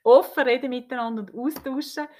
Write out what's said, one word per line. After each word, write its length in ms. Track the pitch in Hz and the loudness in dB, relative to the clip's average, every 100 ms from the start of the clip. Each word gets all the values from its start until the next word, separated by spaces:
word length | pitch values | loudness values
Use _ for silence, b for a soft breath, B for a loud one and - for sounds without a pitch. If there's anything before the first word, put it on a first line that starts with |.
offen 420 | 220 254 - - | 6 6 6 0
reden 260 | 254 254 262 | 0 0 -2
miteinander 500 | 247 240 254 226 226 | -8 -8 -8 -6 -8
und 140 | 202 | -10
austauschen. 720 | 220 262 311 269 262 294 - 294 B | -8 -8 -6 -8 -8 -8 -10 -12 B